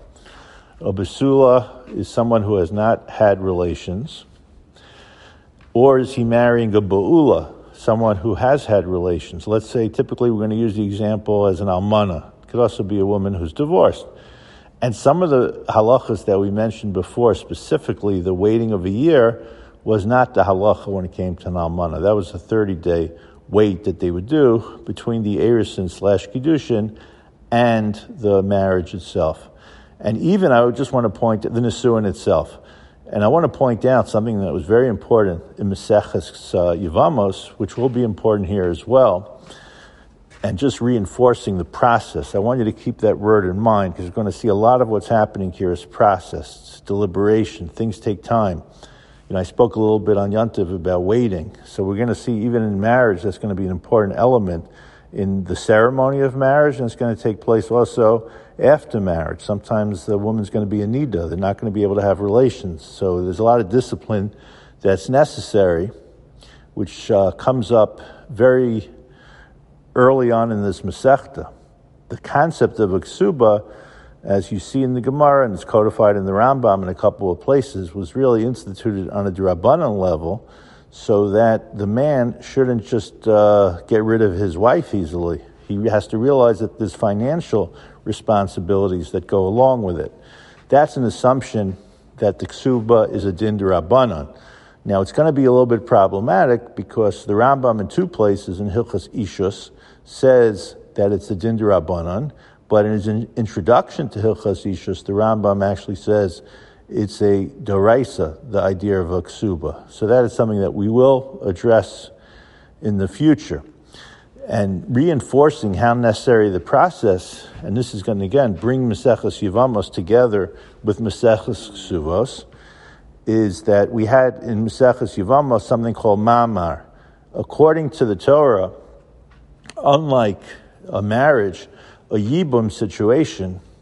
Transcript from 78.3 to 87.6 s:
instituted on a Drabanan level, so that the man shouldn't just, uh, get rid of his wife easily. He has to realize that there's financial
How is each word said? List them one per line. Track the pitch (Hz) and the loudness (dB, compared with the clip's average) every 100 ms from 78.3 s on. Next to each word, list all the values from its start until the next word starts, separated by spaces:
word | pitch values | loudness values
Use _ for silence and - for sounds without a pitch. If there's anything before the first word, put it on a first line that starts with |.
| 113 117 | 2 0
instituted | 127 - 95 117 101 90 | -6 -12 -8 -6 -6 -6
on | 104 101 | -4 -6
a | |
Drabanan | 90 95 87 110 160 147 104 | -2 -2 0 2 2 0 -2
level, | 92 80 82 107 - - - - _ | -2 -2 -4 -8 -12 -20 -20 -20 _
so | - - 104 104 | -12 0 2 2
that | 104 113 110 - 104 | 2 2 2 -4 -8
the | 104 | -4
man | 113 147 139 120 110 | -2 0 0 -2 -6
shouldn't | - - 127 117 101 | -6 0 0 0 -2
just, | 117 - - 113 | -6 -6 -6 2
uh, | 107 104 104 95 87 - | 4 6 4 2 0 -2
get | 110 | 0
rid | 110 113 | 2 2
of | 107 | 2
his | 87 101 80 | 0 -4 0
wife | 113 170 - 104 | 2 2 -2 -6
easily. | 82 87 85 85 - - - | -6 -6 -6 -6 -10 -20 -10
He | 101 110 | -4 0
has | 104 - | 0 -2
to | 110 | -2
realize | 127 139 120 104 | 2 4 4 2
that | 107 - | -4 -6
there's | 104 - | -8 -4
financial | 110 104 127 165 - 110 | -2 -2 -2 -4 -2 -2